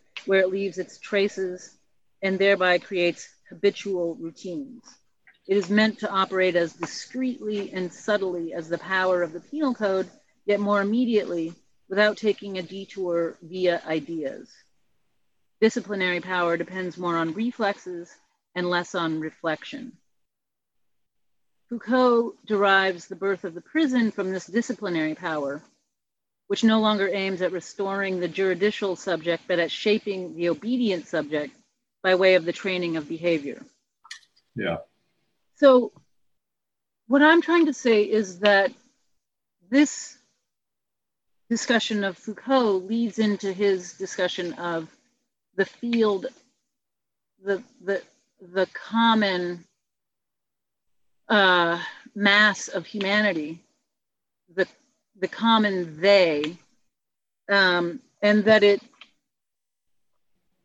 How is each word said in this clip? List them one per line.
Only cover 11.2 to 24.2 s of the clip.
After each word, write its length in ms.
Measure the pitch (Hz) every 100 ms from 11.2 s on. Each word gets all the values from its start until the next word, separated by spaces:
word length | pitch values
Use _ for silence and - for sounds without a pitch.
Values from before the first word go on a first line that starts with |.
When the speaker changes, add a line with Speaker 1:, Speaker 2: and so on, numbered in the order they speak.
| 170 170 165 - _ _ -
Speaker 1:
without 300 | 190 208 208
taking 400 | 214 202 202 185
a 40 |
detour 760 | 170 190 - 196 180 170 165 -
via 400 | 160 185 180 170 160
ideas. 680 | 160 151 165 135 - - _ _ _ _ _ _ _ _ _ _ _
Disciplinary 580 | 220 240 190 202 180 175
power 380 | 185 180 175 170
depends 400 | 170 185 180 175
more 180 | 175 165
on 160 | 165
reflexes 840 | 170 240 - 202 202 185 175 175 - _ _ _ 180
and 120 | 175
less 260 | 175 170
on 260 | 180 165 156
reflection. 760 | 156 - 165 151 - 143 - - _ _ _ _ _ _ _ _ _ _ _ _ _ _ _ _ _
Foucault 640 | 240 214 254 254 233 226 - -
derives 600 | 202 202 196 190 175 -
the 100 | 175
birth 280 | 196 185
of 100 | 180
the 80 | 170
prison 480 | - 311 285 254 220
from 200 | 202